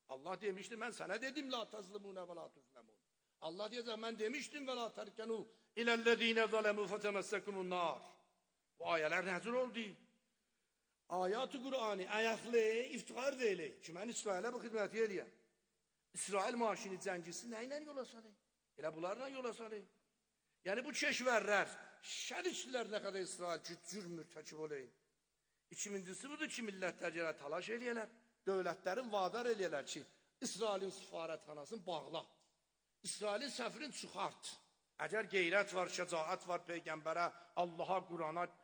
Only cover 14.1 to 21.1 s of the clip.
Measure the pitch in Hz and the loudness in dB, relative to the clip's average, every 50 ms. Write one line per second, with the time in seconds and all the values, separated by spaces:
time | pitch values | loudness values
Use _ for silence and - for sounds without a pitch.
14.1 | 220 - - 214 185 180 208 240 247 233 190 233 220 220 202 190 202 220 226 214 | -4 -2 0 0 0 2 0 -2 -2 -4 -4 -2 0 0 0 0 2 2 2 2
15.1 | 190 156 123 - - _ _ _ _ _ _ _ _ _ _ _ _ _ _ _ | 2 -2 -4 -6 -12 _ _ _ _ _ _ _ _ _ _ _ _ _ _ _
16.1 | - 175 - 185 202 196 196 247 240 240 233 214 190 - - 196 190 180 - 196 | -8 -6 -4 0 2 2 2 2 2 4 4 4 2 0 -2 -6 -6 -4 -2 -2
17.1 | 180 175 160 175 160 - - 240 226 214 240 262 285 302 302 302 285 262 240 233 | -2 -2 -4 -6 -8 -10 -8 -8 -6 -6 -6 -6 -6 -6 -8 -6 -8 -8 -8 -8
18.1 | 240 226 220 220 202 _ _ _ _ _ _ _ _ - 147 160 156 160 170 180 | -10 -16 -18 -20 -20 _ _ _ _ _ _ _ _ -6 -6 -4 -4 -2 -2 -2
19.1 | 208 233 269 269 269 262 254 233 220 233 226 214 220 208 190 - _ _ _ _ | -2 -4 -6 -6 -6 -4 -4 -4 -6 -6 -8 -10 -10 -10 -12 -14 _ _ _ _
20.1 | _ _ _ _ _ _ _ _ _ _ - 180 208 247 247 302 233 - 294 302 | _ _ _ _ _ _ _ _ _ _ -2 0 0 0 0 -2 0 2 4 4